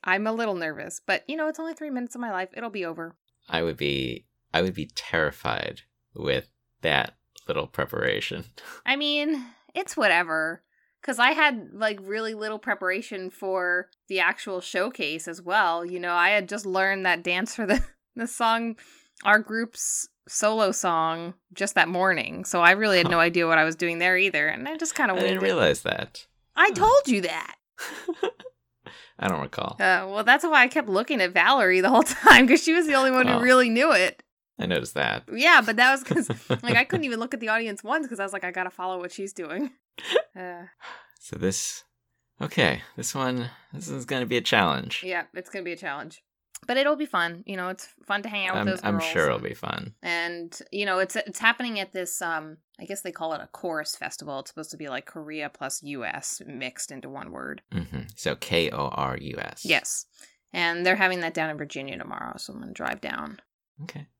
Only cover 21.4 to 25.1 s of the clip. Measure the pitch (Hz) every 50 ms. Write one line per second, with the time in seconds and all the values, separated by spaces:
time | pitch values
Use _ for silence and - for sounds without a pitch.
21.4 | _ _ 180 - 196 202 - 185 - 170 180 175 185 190 180 156 113 - - 180
22.4 | 185 - - 175 170 170 190 202 220 214 190 175 170 170 175 170 165 170 170 175
23.4 | 170 165 165 160 156 160 160 160 180 170 170 165 175 185 185 180 196 196 165 147
24.4 | 147 156 - - 262 285 320 311 330 320 - - 285 214